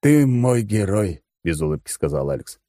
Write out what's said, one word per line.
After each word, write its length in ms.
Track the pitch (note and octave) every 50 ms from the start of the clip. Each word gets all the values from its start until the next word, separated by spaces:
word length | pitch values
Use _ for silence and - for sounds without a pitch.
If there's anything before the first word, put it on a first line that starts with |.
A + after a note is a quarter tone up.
ты 260 | - D3 D3 D3+ C#3+
мой 360 | C3+ B2+ B2 A#2+ B2+ B2 A#2+
герой! — 600 | A2+ G2+ G#2+ A2 G#2 F#2+ G2 G#2+ G#2 F#2+ D#2+ - _ _ _ _ _
без 160 | E2+ E2 D2+
улыбки 300 | D#2 D#2 D2+ D2 _ -
сказал 400 | - - - D2+ C#2+ C#2+ C2+ C#2+
Алекс. 280 | C#2 B1 B1+ - - _ _